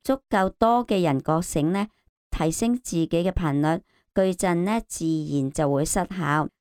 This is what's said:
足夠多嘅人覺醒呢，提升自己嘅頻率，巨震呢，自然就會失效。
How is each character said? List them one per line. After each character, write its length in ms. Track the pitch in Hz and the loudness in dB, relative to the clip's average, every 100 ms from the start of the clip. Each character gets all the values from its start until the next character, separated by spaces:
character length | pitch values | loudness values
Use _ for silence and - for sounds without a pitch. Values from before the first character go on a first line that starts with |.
足 160 | - 269 - | -4 -4 -2
夠 180 | 208 190 | 0 0
多 380 | - 226 240 240 | 2 2 2 2
嘅 160 | 196 | 0
人 200 | 170 135 | 2 0
覺 200 | - 160 | 0 -2
醒 300 | 175 160 151 | 0 0 0
呢， 140 | 190 214 _ _ _ _ | 0 -4 _ _ _ _
提 200 | - 160 | -2 -2
升 240 | 165 233 240 | 0 0 0
自 200 | - 170 | -2 -2
己 120 | 160 | 0
嘅 220 | 170 180 | 0 0
頻 300 | 180 165 143 | 0 0 0
率， 220 | 151 170 - _ _ | 0 0 -6 _ _
巨 200 | - 190 | 0 0
震 300 | 185 185 170 | 2 0 0
呢， 160 | 185 226 - | 0 -2 -4
自 180 | - | -6
然 460 | 160 160 151 143 135 | -2 -2 -2 -2 -2
就 200 | 139 147 | 0 0
會 140 | 139 | 0
失 220 | 156 202 170 185 | 0 -2 -2 -4
效。 320 | 147 151 - _ | 0 0 -2 _